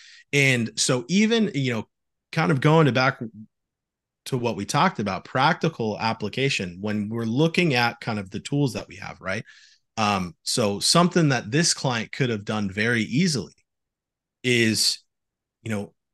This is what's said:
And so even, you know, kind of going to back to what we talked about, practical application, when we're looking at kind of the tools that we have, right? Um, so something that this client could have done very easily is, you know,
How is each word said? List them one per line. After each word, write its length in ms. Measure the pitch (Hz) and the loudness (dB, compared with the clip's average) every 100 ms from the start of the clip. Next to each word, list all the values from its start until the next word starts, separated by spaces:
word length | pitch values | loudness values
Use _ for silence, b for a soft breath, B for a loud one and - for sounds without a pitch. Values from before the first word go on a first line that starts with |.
| B B B | B B B
And 380 | 143 135 123 113 - | 2 4 2 0 -2
so 280 | - 127 117 | 0 0 0
even, 420 | 190 214 233 202 | 2 2 2 0
you 220 | 143 131 | -2 -2
know, 140 | 113 - _ _ _ _ | -4 -8 _ _ _ _
kind 200 | 165 175 | -2 0
of 120 | 139 | 2
going 240 | 151 160 143 | 4 6 6
to 60 | |
back 280 | 120 131 - 113 107 110 _ _ _ _ _ _ _ - | 4 2 0 -8 -12 -20 _ _ _ _ _ _ _ -6
to 120 | 127 | -4
what 180 | 117 101 | -2 -4
we 80 | |
talked 340 | 101 147 185 - | -2 2 2 0
about, 280 | 101 92 - | -4 -6 -4
practical 720 | 131 147 170 170 - 110 101 | 0 2 2 -2 -2 -4 -2
application, 800 | 113 110 104 131 139 139 90 87 | -4 -4 -6 -2 -2 -2 -6 -6
when 300 | 104 104 104 | -4 -4 -4
we're 140 | 117 | -4
looking 500 | 113 123 165 175 175 | -2 2 2 2 2
at 260 | 123 120 - | 2 0 -2
kind 180 | - 104 | -6 -6
of 120 | 95 | -6
the 100 | 104 | -10
tools 320 | - 143 139 | -6 -2 -2
that 160 | 98 - | -2 -10
we 80 | 92 | -14
have, 240 | 87 - | -14 -12
right? 240 | 90 104 B B B B _ - | -8 -8 B B B B _ -2
Um, 360 | 104 98 87 - | 0 0 -4 -10
so 380 | - - 104 101 | -6 -2 0 0
something 480 | - 170 175 180 151 | 2 4 4 4 2
that 200 | 123 107 | 0 0
this 240 | 143 170 | 0 0
client 380 | - - 117 95 | 0 -2 -4 -6
could 180 | - 127 | -4 -2
have 160 | 107 104 | -2 -4
done 240 | 107 98 | -4 -4
very 320 | 98 113 117 | -2 0 0
easily 500 | 104 135 185 131 - _ _ _ _ _ _ _ _ _ | 0 0 0 -2 -6 _ _ _ _ _ _ _ _ _
is, 580 | 127 120 113 104 - - _ _ _ _ _ _ | 0 4 4 2 0 -2 _ _ _ _ _ _
you 80 | 113 | -6
know, 220 | 107 104 _ _ | -6 -6 _ _